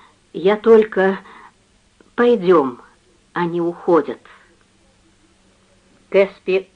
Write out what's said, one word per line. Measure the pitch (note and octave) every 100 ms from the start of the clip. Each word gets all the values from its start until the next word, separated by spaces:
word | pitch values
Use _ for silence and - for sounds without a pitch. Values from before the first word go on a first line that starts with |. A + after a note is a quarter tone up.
| _ _ _
"Я | - E3+ G#3
только... | A3+ A3+ G#3+ - F#3+ F#3+ - - - _ _ _ _ _ _ -
Пойдём, | A#3+ A#3 F3+ E3+ C3 A#2+ - _ _ _ _
они | E3+ F3 E3+
уходят". | E3+ E3+ - E3+ - A#2 _ - _ _ _ _ _ _ E4 _ _ _ _ _ _ _ _ _ _
Кэспи | F#3+ F#3+ - - F#3+ F#3+